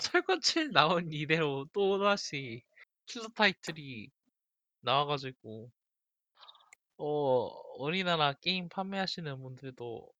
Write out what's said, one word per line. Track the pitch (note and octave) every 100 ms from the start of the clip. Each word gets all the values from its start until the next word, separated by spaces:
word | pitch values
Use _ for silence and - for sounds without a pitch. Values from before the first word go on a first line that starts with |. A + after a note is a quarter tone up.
철권 | - F4+ F4+ F4+
칠 | - E4 D#4
나온 | E3+ D3+ F3 E3+
이래로 | D3+ D3+ D#3+ D3+ C#3 C#3
또다시 | - G3 G3 G3+ G3+ - D3 C3+ A2+ - _ - _ -
킬러 | B3 A3
타이틀이 | - G#3 F3+ - D#3+ C#3 A#2+ G2+ _ _ _ _ _ _ _
나와가지고, | B2 C3+ D3 D3 C3+ B2+ A#2+ A2 A#2 _ _ _ _ _ _ _ - - _ - _ -
어, | D3+ D3+ C#3 B2+ G#2+ - - -
우리나라 | C#3 F3+ F3+ E3 D3
게임 | C#3 F3 F#3 F3
판매하시는 | - F#3+ G3 F#3 - D#3+ C3
분들도 | C3 B2+ C#3 B2+ A#2+ A2+ - _